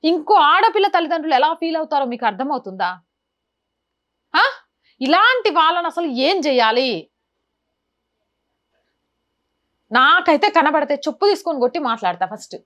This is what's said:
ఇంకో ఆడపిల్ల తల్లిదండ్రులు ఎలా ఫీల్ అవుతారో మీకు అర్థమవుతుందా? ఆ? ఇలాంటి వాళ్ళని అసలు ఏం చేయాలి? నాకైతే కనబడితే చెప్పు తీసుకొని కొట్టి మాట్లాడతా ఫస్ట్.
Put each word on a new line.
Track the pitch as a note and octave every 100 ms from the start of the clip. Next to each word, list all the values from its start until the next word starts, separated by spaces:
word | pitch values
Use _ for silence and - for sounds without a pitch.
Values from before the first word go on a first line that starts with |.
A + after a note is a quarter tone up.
ఇంకో | D#4 E4+ D4+
ఆడపిల్ల | G#4 D4 F4 A4 G#4+ G4
తల్లిదండ్రులు | F#4 D#4+ E4 D#4
ఎలా | C4 D4+
ఫీల్ | E4 E4 D#4+
అవుతారో | D#4 C#4+
మీకు | C4 A#3 A#3
అర్థమవుతుందా? | G3 C4+ C4 G#3 F#3+ F3+ F3+ _ _ _ _ _ _ _ _ _ _ _ _ _ D#4
ఆ? | C5 - _ _ _ _
ఇలాంటి | C4 F4 A4+ B4+ G#4
వాళ్ళని | E4 D#4+ F4 E4+
అసలు | E4+ E4+
ఏం | B3 C#4 G4
చేయాలి? | D4 B3+ A3 A#3+ C4 F3+ D3+ _ _ _ _ _ _ _ _ _ _ _ _ _ _ _ _ _ _ _ _ _ _ _ _ _ _ _ _
నాకైతే | A#3 C#4 F4 F4 D4+ -
కనబడితే | E4+ D4+ D4+ D4
చెప్పు | C#4+ D4+ - G4+
తీసుకొని | G4 E4+ C#4+
కొట్టి | B3 E4+
మాట్లాడతా | C4 A3+ F#3+ F3 F#3
ఫస్ట్. | G#3+ - F3